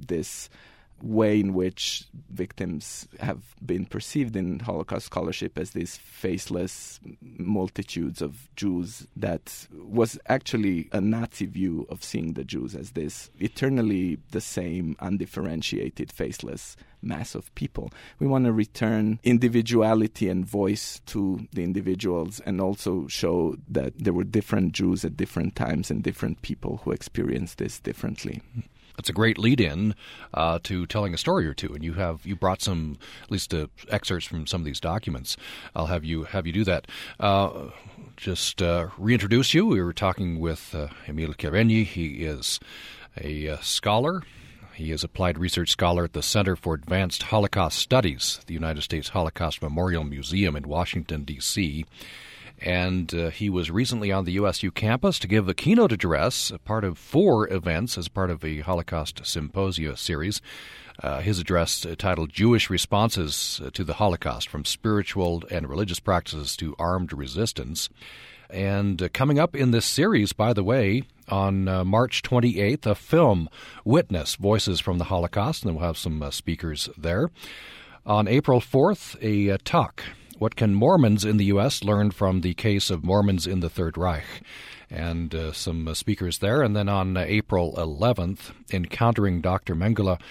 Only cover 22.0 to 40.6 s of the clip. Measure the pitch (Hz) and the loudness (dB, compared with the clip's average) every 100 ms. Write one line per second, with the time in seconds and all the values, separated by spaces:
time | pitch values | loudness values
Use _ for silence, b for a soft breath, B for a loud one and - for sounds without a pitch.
22 | 107 87 85 107 - 95 95 98 101 90 | 0 -2 -4 -6 -4 -2 0 -2 -2 -2
23 | 69 - 90 87 82 - - - 65 - | -4 -2 0 2 2 -2 -4 -2 -2 -2
24 | 101 87 95 107 - 107 90 - 92 92 | 0 0 0 -2 0 2 2 2 0 0
25 | 85 - 90 - - - 64 - - - | -2 -4 -4 -2 -4 -2 -2 -2 -2 -4
26 | - - - - - - - - - - | -4 -4 -4 -6 -8 -8 -6 -6 -4 -6
27 | - - - 64 - - - - - - | -6 -4 -2 -2 -4 -6 -8 -8 -10 -6
28 | - - - 110 - 117 - b b - | -6 -6 -8 -10 -10 -12 -12 b b -10
29 | - 101 113 107 110 135 87 78 107 - | -4 2 2 4 4 4 4 2 0 -2
30 | B B B - 82 85 - 92 87 107 | B B B -2 0 0 -2 -4 -2 -2
31 | 101 82 160 185 80 - - 73 82 82 | -2 -2 0 0 0 -2 -8 -6 -6 -4
32 | 90 82 90 95 92 95 107 87 78 71 | -4 -4 -8 -2 0 0 0 -2 -2 -8
33 | B B - 98 - 85 76 - - 104 | B B -6 -6 -2 -4 -4 -8 -4 -4
34 | - 90 - 85 73 92 76 67 82 98 | -2 -4 -4 -6 -4 -4 -4 -4 -4 -4
35 | - 69 65 - B B B - 80 87 | -4 -6 -6 -10 B B B -4 -2 -2
36 | 78 80 73 101 82 87 98 85 - B | -2 -4 -4 -4 -2 0 2 0 -2 B
37 | B - 101 98 98 - 67 - B B | B -2 2 4 2 -2 -12 -16 B B
38 | B - - 87 - - 87 87 85 - | B -10 -6 -4 -4 0 2 2 0 -2
39 | 104 123 101 117 131 156 220 110 87 - | 2 2 4 4 4 4 4 4 2 0
40 | 98 92 92 82 82 78 | 0 0 -2 -2 -2 -4